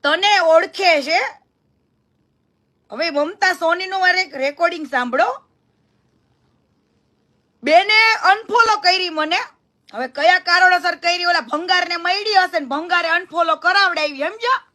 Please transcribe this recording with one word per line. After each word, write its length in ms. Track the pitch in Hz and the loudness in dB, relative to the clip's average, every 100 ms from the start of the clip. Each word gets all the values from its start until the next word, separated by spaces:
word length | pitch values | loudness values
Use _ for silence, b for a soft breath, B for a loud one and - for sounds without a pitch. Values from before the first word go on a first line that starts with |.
તને 340 | 285 330 403 415 | 0 0 2 2
ઓળખે 640 | 330 320 370 - 381 311 | 4 2 2 -2 0 0
છે. 180 | 269 349 508 - _ _ _ _ _ _ _ _ _ _ _ _ _ _ _ | 0 -2 -2 -10 _ _ _ _ _ _ _ _ _ _ _ _ _ _ _
હવે 180 | 220 330 | -6 -4
મમતા 420 | 285 294 415 381 | -2 -4 0 -2
સોનીનું 480 | 359 330 349 370 381 | 0 0 -2 -2 0
મારે 220 | 370 370 | 2 2
એક 120 | 370 | -2
રેકોર્ડિંગ 520 | 269 269 285 339 339 285 | -4 -6 0 -2 -2 -4
સાંભળો. 560 | 254 247 254 403 539 _ _ _ _ _ _ _ _ _ _ _ _ _ _ _ _ _ _ _ _ _ _ | -4 -2 0 -2 -2 _ _ _ _ _ _ _ _ _ _ _ _ _ _ _ _ _ _ _ _ _ _
બેને 520 | 240 330 392 427 440 | 2 2 4 2 2
અનફોલો 680 | 440 370 415 453 440 453 415 | 2 2 0 0 0 2 2
કરી 280 | 359 370 359 | 0 0 -4
મને. 280 | 311 311 359 494 _ _ _ _ | -6 -4 -4 -6 _ _ _ _
હવે 140 | 208 254 | -10 -10
કયા 300 | 277 320 359 | 0 2 2
કારણોસર 560 | - 349 370 359 349 339 | 2 4 4 4 0 -2
કરી, 280 | 339 349 | -2 -2
ઓલા 160 | 349 339 | 0 -2
ભંગારને 560 | 233 294 359 359 349 349 | -2 -6 -4 -4 -4 -4
મળી 380 | 349 392 427 | -4 -4 0
હશે 260 | 392 370 349 | 0 2 -2
ને 60 | 269 | -4
ભંગારે 420 | 277 339 349 330 | -8 -2 -2 0
અનફોલો 480 | 339 370 320 320 320 | -2 -2 -2 -2 0
કરાવડાવી, 640 | 339 392 392 330 302 277 | 2 2 2 0 -4 -4
સમજ્યા? 480 | 302 440 466 508 _ | -8 -4 -2 -2 _